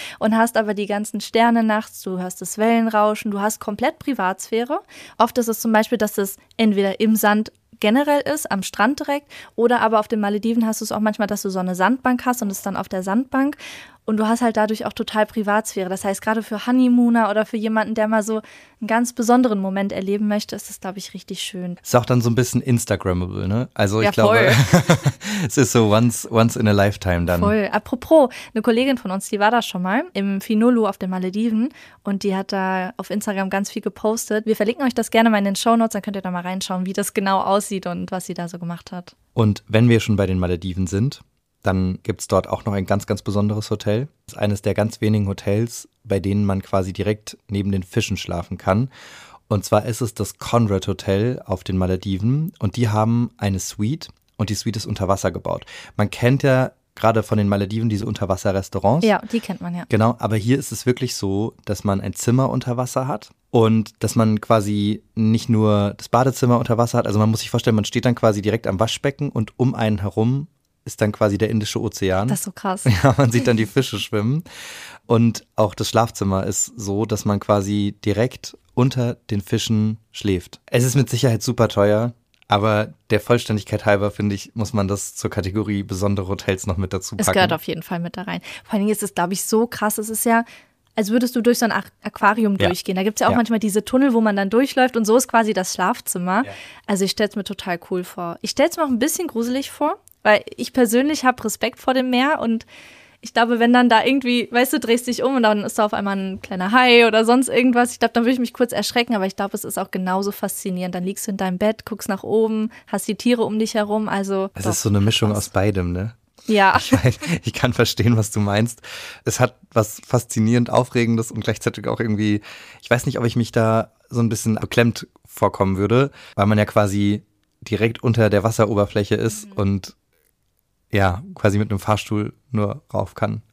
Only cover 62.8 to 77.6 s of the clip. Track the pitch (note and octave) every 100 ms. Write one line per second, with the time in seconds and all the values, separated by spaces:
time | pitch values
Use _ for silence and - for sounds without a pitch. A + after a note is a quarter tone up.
62.8 | B2+ C3 C3 D#3 - _ _ B2 A2 A2
63.8 | G#2 - A2 A#2 A2 G#2 - A2+ G2+ G#2
64.8 | G2+ G#2 _ - A2 A2+ - A2 G#2+ G#2
65.8 | G2+ - - A#2 C3 B2+ B2 A#2 B2 A2+
66.8 | A#2 B2 A2 G#2 G#2+ A2 - A#2 - A2
67.8 | G#2 B2 B2 A#2+ A2+ G#2 G2+ A2 A2 F#2+
68.8 | A2+ - C#3+ - C#3+ B2 G#2+ - B2+ -
69.8 | A2 G2+ G2 A2 A2+ C#3 D3 _ _ _
70.8 | - - G#2+ G#2 G#2+ G2+ A2 A2+ G#2 A2+
71.8 | A2 - F#2+ G#2+ A#2 F#3 - - G3+ F#3
72.8 | C3 F#2 C#3 A2+ B2+ A#2 C3 A2+ A2 -
73.8 | B2 G2+ - G#2+ A2 D3+ - - - -
74.8 | - - - A#2 A#2 G#2+ _ - G#2 -
75.8 | A2 A2 A#2 - G2 F#2+ F#2+ - - -
76.8 | G2+ G2+ A2 G#2+ G#2+ G2+ - G#2